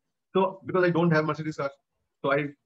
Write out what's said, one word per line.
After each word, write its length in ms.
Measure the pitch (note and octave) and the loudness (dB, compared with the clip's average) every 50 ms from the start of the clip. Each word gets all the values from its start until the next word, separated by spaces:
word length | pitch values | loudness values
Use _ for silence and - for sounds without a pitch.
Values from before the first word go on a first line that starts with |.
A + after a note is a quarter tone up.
| _ _ _ _ _ _ - | _ _ _ _ _ _ 0
So 280 | F#3 F#3+ F#3+ - - - | 0 0 0 -2 -8 -10
because 200 | A#2+ D#3 F#3 F3+ | -4 0 0 2
I 60 | F3+ | 2
don't 200 | E3+ E3 F3 F3 | 2 2 2 4
have 160 | D#3+ D#3 D#3 | 4 2 2
Mercedes 300 | D#3+ D3+ D3 D#3 D#3 D#3 | 0 -2 -4 -6 -8 -8
car, 140 | - D3 C#3 - - _ _ _ _ _ _ _ _ - | -6 -8 -8 -8 -10 _ _ _ _ _ _ _ _ -2
so 100 | D3 C#3 | -2 0
I 140 | C#3+ D3+ C#3+ C#3+ - _ | 0 -2 -4 -8 -14 _